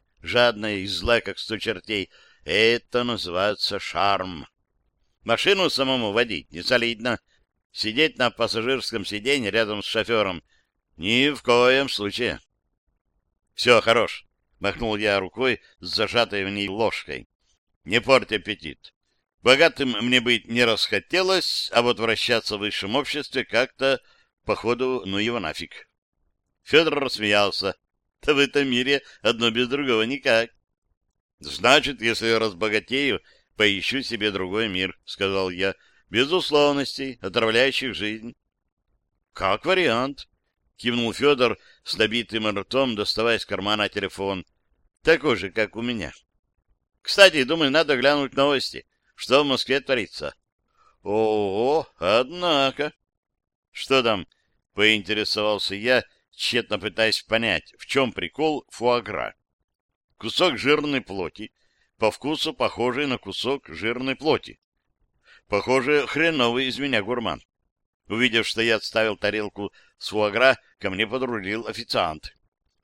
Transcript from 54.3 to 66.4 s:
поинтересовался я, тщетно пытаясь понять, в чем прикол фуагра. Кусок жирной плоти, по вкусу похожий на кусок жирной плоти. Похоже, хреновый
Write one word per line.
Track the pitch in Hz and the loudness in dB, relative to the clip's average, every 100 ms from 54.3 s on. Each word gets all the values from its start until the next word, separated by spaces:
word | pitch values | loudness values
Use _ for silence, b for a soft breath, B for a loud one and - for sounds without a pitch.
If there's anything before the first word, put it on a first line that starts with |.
| _ _ _ _ | _ _ _ _
поинтересовался | - 107 107 95 104 104 - 107 104 - 98 | 2 4 4 0 -2 -2 -2 0 0 -4 -4
я, | 113 127 - _ _ | 2 2 0 _ _
тщетно | - - 120 113 104 | -8 -2 -2 -2 -6
пытаясь | 104 - 110 101 | -6 0 0 0
понять, | - 113 113 85 - _ | -2 0 0 -2 -4 _
в | - | -4
чем | 135 131 | 0 0
прикол | - 87 - 160 143 - | -2 -8 -2 -2 -2 -8
фуагра. | - 117 120 101 87 55 - _ _ _ _ _ _ _ _ | -4 0 0 -2 -6 -8 -10 _ _ _ _ _ _ _ _
Кусок | 113 - 180 120 | -6 0 0 2
жирной | 113 151 147 139 | 2 2 2 -4
плоти, | - 98 82 - 107 _ _ _ _ _ | -4 -8 -8 -8 -18 _ _ _ _ _
по | 110 | 0
вкусу | - 139 156 156 | 0 -6 -4 -4
похожий | 139 117 - 120 120 147 | -2 -4 0 -2 0 -4
на | 120 | -4
кусок | 101 92 117 139 - | -8 -8 -4 -6 -8
жирной | 82 107 117 131 131 | -6 -4 -4 -4 -4
плоти. | 147 120 - - _ _ _ _ _ _ b b b | 0 0 -2 -20 _ _ _ _ _ _ b b b
Похоже, | 101 98 131 127 147 120 | -4 2 0 2 0 0
хреновый | 143 165 160 | 0 0 2